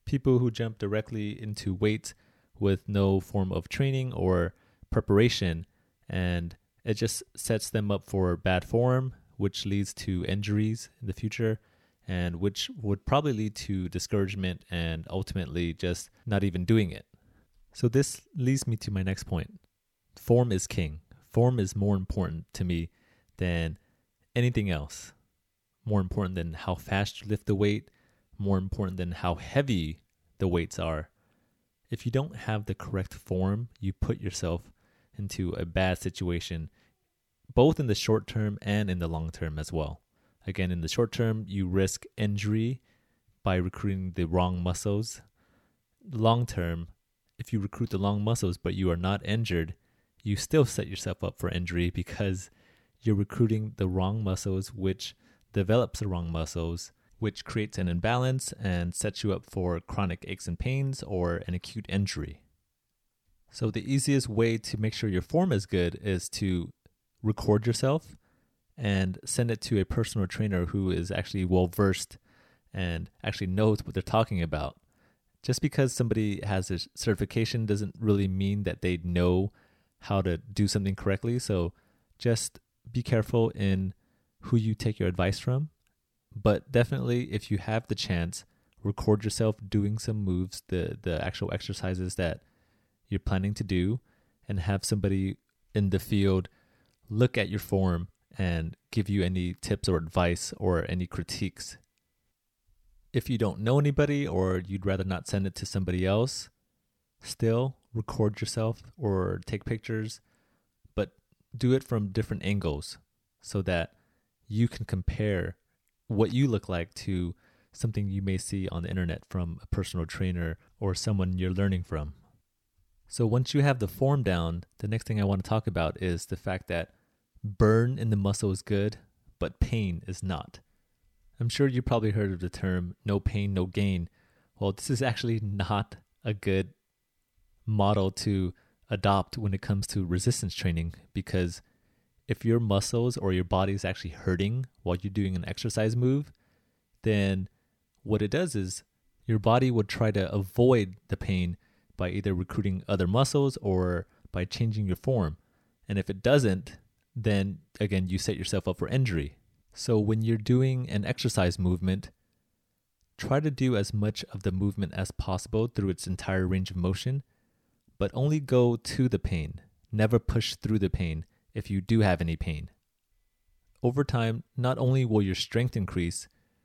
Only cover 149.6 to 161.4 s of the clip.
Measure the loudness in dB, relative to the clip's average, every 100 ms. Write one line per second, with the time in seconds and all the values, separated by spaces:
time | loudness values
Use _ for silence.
149.6 | 6 2 0 2 2 2 0 0 -2 4
150.6 | 6 6 4 -6 _ -4 0 0 0 -2
151.6 | _ _ _ -4 -2 0 0 0 0 -2
152.6 | 0 -2 0 2 4 4 4 2 2 0
153.6 | 2 2 2 0 -4 _ -8 -4 -4 -2
154.6 | -2 0 -2 -2 0 0 0 -4 _ _
155.6 | _ _ -4 -4 -2 0 4 6 4 0
156.6 | -4 -16 _ _ _ -4 2 2 0 -4
157.6 | -14 -4 0 2 2 0 -2 -4 -2 -2
158.6 | -2 -2 -2 0 2 0 -2 -8 _ _
159.6 | _ -8 2 2 4 2 2 0 4 4
160.6 | 4 0 -2 -2 -2 -2 0 4